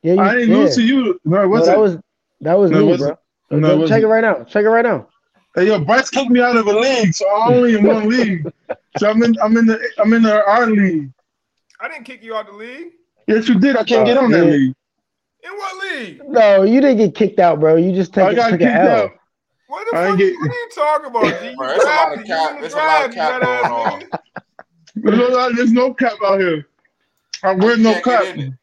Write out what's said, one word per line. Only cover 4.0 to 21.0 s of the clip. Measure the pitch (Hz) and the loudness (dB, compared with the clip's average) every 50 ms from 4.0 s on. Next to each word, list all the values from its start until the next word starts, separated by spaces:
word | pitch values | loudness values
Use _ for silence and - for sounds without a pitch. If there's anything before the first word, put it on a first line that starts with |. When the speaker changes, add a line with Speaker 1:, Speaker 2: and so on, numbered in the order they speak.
| 220 | 2
Speaker 1:
it | |
right | 214 220 220 | 2 2 2
now. | 226 220 190 - - | 2 0 -2 -4 -6
Check | - - 208 208 | -6 -4 0 0
it | 220 | 2
right | 226 233 233 | 2 2 0
now. | 240 196 131 113 _ _ _ _ _ _ _ _ _ _ | 0 -2 -4 -6 _ _ _ _ _ _ _ _ _ _
Speaker 2:
Hey, | 165 180 | 0 0
yo, | 208 220 196 151 | 2 0 0 0
Bryce | 143 220 262 254 - | 0 0 0 0 -2
kicked | - 269 277 247 | -4 -4 0 2
me | 247 247 | 2 2
out | 247 247 240 | 2 2 2
of | 233 220 | 0 0
a | 202 202 214 | 0 0 0
league, | 240 269 269 240 220 185 | 0 0 0 0 0 -2
so | 160 - 196 | -2 -2 -2
I'm | 190 202 208 220 233 247 | -2 0 0 2 2 2
only | 247 247 240 226 | 2 2 2 2
in | 208 202 | 2 2
one | 208 226 220 208 214 | 2 2 0 -2 -2
Speaker 1:
<laughs> | 240 | 0
Speaker 2:
league. | 254 233 214 190 165 147 170 - _ _ - - _ _ _ _ - | 0 -2 -2 -4 -6 -8 -10 -12 _ _ -14 -14 _ _ _ _ -2
So | 202 208 | -2 0
I'm | 220 220 233 | 2 2 2
in, | 233 226 220 | 2 2 0
I'm | 214 214 220 | 0 0 2
in | 233 233 | 2 2
the, | 226 220 220 - 240 - | 2 0 0 -4 -8 -4
I'm | - 214 214 226 | -2 0 2 4
in | 233 | 4
the, | 226 220 208 208 208 | 4 2 2 2 2
our | 196 208 240 247 | 2 2 2 2
league. | 226 220 202 196 185 165 156 143 135 131 _ _ _ _ _ _ _ _ _ _ _ _ _ | 2 2 0 0 0 0 -4 -6 -8 -16 _ _ _ _ _ _ _ _ _ _ _ _ _
Speaker 3:
I | - 262 | -16 -16
didn't | 320 294 233 | -16 -16 -18
kick | 240 262 220 | -20 -20 -20
you | 208 226 220 | -16 -12 -10
out | 214 214 | -10 -10
the | 196 202 | -12 -18
league. | 208 220 240 254 285 339 349 _ _ _ _ _ _ _ | -20 -18 -18 -16 -18 -20 -20 _ _ _ _ _ _ _
Speaker 2:
Yes, | - 214 220 220 - | -2 -2 0 2 2
you | 240 185 | 2 2
did. | 190 285 269 | 2 2 2
I | 233 220 | 0 0
can't | 220 240 240 247 | 2 2 2 4
Speaker 1:
Oh, | |
Speaker 2:
get | 240 240 | 4 2
on | 269 269 233 | 2 2 2
that | - 165 170 | 2 4 4
Speaker 1:
yeah. | 156 | 4
Speaker 2:
league. | 151 143 135 131 131 _ _ _ _ _ _ _ _ _ _ _ _ _ _ | 4 2 0 0 -2 _ _ _ _ _ _ _ _ _ _ _ _ _ _
Speaker 3:
In | 339 392 | -16 -14
what | 415 403 381 381 381 381 392 | -12 -12 -12 -12 -10 -10 -10
league? | 339 285 233 185 156 - 285 | -10 -10 -10 -12 -16 -18 -14
Speaker 1:
No, | - 294 240 220 208 196 196 | -4 0 2 4 4 4 4
you | 190 208 233 269 | 4 4 4 4
didn't | 277 277 262 | 4 4 4
get | 208 226 190 - | 2 2 0 0
kicked | - 220 196 - - | -2 -2 -2 2 2
out, | 180 175 160 151 | 2 2 2 2
bro. | 156 156 160 | 2 2 2
You | 165 170 185 180 | 2 2 0 0
just | 190 190 - - | -2 -4 -4 0
took | 202 185 | 0 0
Speaker 2:
I | 190 | 2
Speaker 1:
it, | 214 | 2
Speaker 2:
got | 233 233 233 | 0 0 0
Speaker 1:
took | 185 170 | 0 2
an | 175 | 0
Speaker 2:
kicked | 247 - 160 | 0 2 2
Speaker 1:
L. | 180 - - 220 202 | 2 2 2 0 -2
Speaker 2:
out. | - - _ _ _ _ _ _ _ _ _ _ | -4 -8 _ _ _ _ _ _ _ _ _ _
Speaker 3:
What | _ 277 - 427 453 | _ -16 -12 -8 -6
the | - | -4
Speaker 2:
I | 165 | -2
Speaker 3:
fuck? | 175 190 | -2 -2
Speaker 2:
ain't | 196 185 | 0 0
get | 196 190 180 | 0 0 0
Speaker 3:
What | - - 151 | -4 -8 -8
are | - | -8
you | - 480 - - | -8 -12 -12 -6
talking | 359 294 302 302 294 | -4 -2 -2 -2 -4